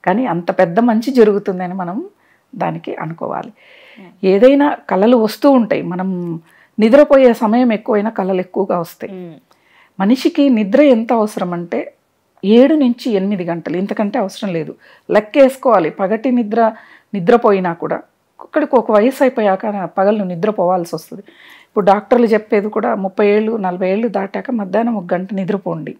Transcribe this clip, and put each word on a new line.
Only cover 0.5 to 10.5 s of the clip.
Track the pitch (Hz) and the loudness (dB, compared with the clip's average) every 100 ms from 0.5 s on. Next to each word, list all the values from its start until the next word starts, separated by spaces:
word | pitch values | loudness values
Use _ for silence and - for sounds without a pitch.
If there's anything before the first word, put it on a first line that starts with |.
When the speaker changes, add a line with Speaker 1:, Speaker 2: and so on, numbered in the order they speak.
| 190 | 0
Speaker 1:
పెద్ద | 185 175 | 2 2
మంచి | 240 220 233 | 2 0 0
జరుగుతుందని | 254 214 202 202 185 180 | 4 4 2 -2 -6 -8
మనం | 190 175 202 381 _ _ _ _ - | -8 -8 -8 -12 _ _ _ _ -6
దానికి | 170 165 - | -6 -6 -10
అనుకోవాలి. | - 160 165 - - - | -10 -10 -10 -8 -8 -10
Speaker 2:
మ్మ్. | _ _ - - - 185 _ 190 | _ _ -20 -20 -20 -20 _ 0
Speaker 1:
ఏదైనా | 196 247 277 285 285 - | 4 6 6 2 -2 -4
కలలు | 185 214 247 | 0 2 4
వస్తూ | 220 - 285 | 2 2 4
ఉంటాయి. | 269 220 156 | 4 2 -2
మనం | 170 175 190 180 175 165 _ _ _ - | -4 -6 -6 -6 -6 -10 _ _ _ 0
నిద్రపోయే | 220 269 294 277 254 | 4 6 6 6 4
సమయం | 226 220 233 254 | 4 0 2 2
ఎక్కువైనా | 214 220 214 214 | 0 -2 -2 -2
కలలు | 226 190 190 | -4 -2 -2
ఎక్కువగా | 185 - 190 180 | -4 -6 -2 -4
వస్తాయి. | 170 - - | -6 -12 -16
Speaker 2:
మ్మ్. | 185 175 160 _ _ _ _ _ - | -14 -16 -20 _ _ _ _ _ -4
Speaker 1:
మనిషికి | 196 262 302 - | 0 0 0 2
నిద్ర | 285 | 2